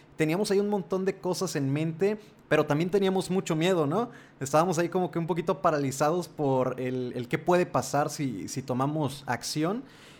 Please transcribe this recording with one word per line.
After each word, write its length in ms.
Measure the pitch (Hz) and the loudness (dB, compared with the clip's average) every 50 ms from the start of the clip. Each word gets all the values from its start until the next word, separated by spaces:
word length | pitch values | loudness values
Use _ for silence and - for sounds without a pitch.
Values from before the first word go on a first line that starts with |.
| - - - | -20 -14 -4
Teníamos 340 | - 156 156 160 190 208 208 | -2 0 0 2 0 0 2
ahí 80 | 196 196 | 2 2
un 120 | 202 208 | 2 2
montón 340 | 208 202 180 - 190 190 190 | 0 -2 -2 -2 -2 -2 0
de 140 | 190 190 - | -2 -4 -2
cosas 360 | - 180 180 - 190 165 - | -4 -4 -2 -2 -2 -2 -2
en 160 | 156 139 135 | -2 0 0
mente, 480 | 135 151 160 165 160 160 190 202 214 214 - - - - - - | 0 0 0 -2 -2 0 0 0 0 -2 -6 -14 -20 -20 -2 2
pero 180 | 147 156 151 | 2 4 4
también 240 | 151 147 147 175 185 | 2 2 0 2 2
teníamos 400 | 196 202 196 190 185 190 170 - | 2 2 2 2 2 0 0 0
mucho 260 | 180 190 185 - 170 | -2 -2 0 0 0
miedo, 300 | 156 165 185 190 170 151 | 2 2 4 4 2 2
¿no? 240 | 139 160 214 240 240 - - - - - - | 2 2 0 0 -2 -6 -14 -20 -20 -12 -10
Estábamos 400 | 139 131 - 151 170 185 170 156 | -4 2 4 4 4 4 2 0
ahí 120 | 175 165 | 0 0
como 200 | - 185 180 170 | 0 0 -2 0
que 80 | - 170 | -2 -2
un 80 | 165 | -2
poquito 360 | 160 185 165 175 180 190 190 | -2 -2 0 0 0 0 2
paralizados 640 | - 170 156 147 143 131 127 - 156 151 170 180 170 - | 2 2 2 2 0 -2 0 0 0 2 2 0 -4 -6
por 500 | - - 151 135 135 131 127 127 - - | -4 -2 0 2 2 2 2 0 -2 -4
el, 360 | 127 127 127 127 127 123 - | -4 -4 -4 -4 -4 -6 -6
el 120 | 127 120 - | -6 -4 -4
qué 100 | - 151 | -4 -2
puede 260 | - - 180 175 180 | 2 2 4 4 2
pasar 460 | - - 135 123 - - 139 147 143 | 2 0 -2 -2 0 0 0 0 0
si, 360 | - - 147 131 113 90 80 | -2 -4 -4 -4 -4 -6 -8
si 140 | - - 139 | -8 -8 -8
tomamos 640 | 131 - 127 123 131 143 151 156 151 135 - - - | -4 -4 -2 0 0 0 0 0 -2 -2 -4 -6 -6
acción. 580 | - 120 117 - - - 156 156 170 208 254 - - - - - - - | -6 -6 -6 -6 -6 -4 -2 -2 -2 -2 -4 -8 -12 -18 -20 -20 -20 -20